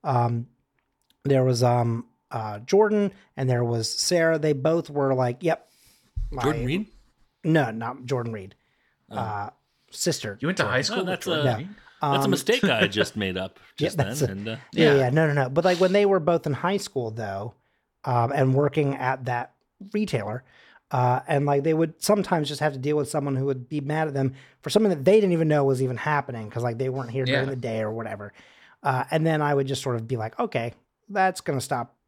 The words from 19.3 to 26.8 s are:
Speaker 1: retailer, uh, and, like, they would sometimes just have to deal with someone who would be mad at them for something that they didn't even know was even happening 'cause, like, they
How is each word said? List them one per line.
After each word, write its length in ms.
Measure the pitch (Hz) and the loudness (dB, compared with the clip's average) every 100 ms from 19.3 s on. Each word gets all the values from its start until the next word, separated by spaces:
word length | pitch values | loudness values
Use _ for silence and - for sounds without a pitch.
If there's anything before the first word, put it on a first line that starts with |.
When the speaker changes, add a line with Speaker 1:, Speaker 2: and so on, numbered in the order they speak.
| 120 127 _ _ _ 196 | -4 -6 _ _ _ -8
Speaker 1:
retailer, 500 | 208 214 123 101 120 _ _ - - _ | -4 -2 -2 -4 -8 _ _ -20 -20 _
uh, 300 | 131 123 127 - | 2 2 2 0
and, 180 | 147 143 | 0 2
like, 180 | 143 | 2
they 100 | 147 156 | 2 2
would 260 | 165 - | 0 -2
sometimes 440 | - 208 - 170 147 | 0 2 2 0 -2
just 140 | 143 | -2
have 120 | 151 | -2
to 60 | 135 | -2
deal 180 | 135 151 | -2 -2
with 120 | 147 | -2
someone 260 | 156 143 135 | -2 -2 -2
who 100 | 139 | -2
would 240 | 127 120 | -4 -6
be 100 | 151 | -6
mad 280 | 139 156 156 | -4 -2 -2
at 60 | 139 | 0
them 180 | 135 135 - _ | -2 -2 -20 _
for 80 | 151 | 0
something 180 | 202 214 | 2 2
that 160 | 160 135 | 2 4
they 100 | 220 | 6
didn't 120 | 196 | 4
even 140 | 170 160 | 2 2
know 160 | 151 | 4
was 180 | 139 127 | 4 2
even 140 | 131 120 | 0 -2
happening 520 | 151 147 - 117 107 | -2 -2 -2 -10 -8
'cause, 140 | 117 | -4
like, 140 | 120 | -4
they 100 | 113 | -2